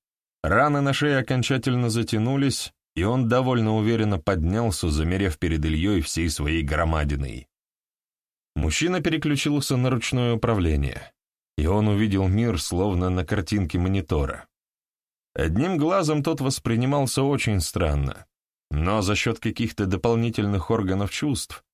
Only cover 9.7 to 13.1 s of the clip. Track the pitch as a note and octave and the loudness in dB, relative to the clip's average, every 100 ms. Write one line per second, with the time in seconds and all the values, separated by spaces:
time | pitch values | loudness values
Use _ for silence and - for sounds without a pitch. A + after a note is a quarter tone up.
9.7 | B2+ B2+ B2 - B2+ A#2+ A2+ A#2 A2 F2 | 0 0 0 -2 0 0 0 0 2 2
10.7 | D2 C#2 - - _ _ _ _ - D#2 | 2 0 -4 -16 _ _ _ _ -2 0
11.7 | G2+ G#2+ G2+ A2 G2 F#2 G2+ A#2 D#2+ - | 2 2 2 2 2 2 2 0 -2 -2
12.7 | F2 G2+ F2+ F#2 | 0 0 2 0